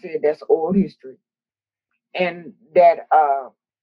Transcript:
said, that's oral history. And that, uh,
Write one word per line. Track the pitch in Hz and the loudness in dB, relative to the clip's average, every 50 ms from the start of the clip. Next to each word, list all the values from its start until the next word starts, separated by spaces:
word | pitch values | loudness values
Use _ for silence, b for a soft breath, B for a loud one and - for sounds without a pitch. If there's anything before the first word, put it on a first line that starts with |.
said, | - 175 160 151 139 | -8 -12 -8 -4 -2
that's | 147 156 - - | -2 -4 -4 -4
oral | - 151 165 160 170 190 | -2 -2 -2 0 0 0
history. | 202 180 151 143 _ - 131 127 _ _ _ _ _ _ _ _ _ _ _ _ _ _ _ _ _ _ _ - | 0 -2 -2 -4 _ -20 -20 -20 _ _ _ _ _ _ _ _ _ _ _ _ _ _ _ _ _ _ _ -6
And | - 180 175 170 175 175 147 - _ _ _ - | -6 -4 -4 -6 -8 -14 -20 -20 _ _ _ 2
that, | 180 175 170 165 - - - | 4 6 6 4 2 -2 0
uh, | - - 151 143 139 139 131 117 _ _ _ _ _ _ | 2 2 2 2 0 -4 -6 -10 _ _ _ _ _ _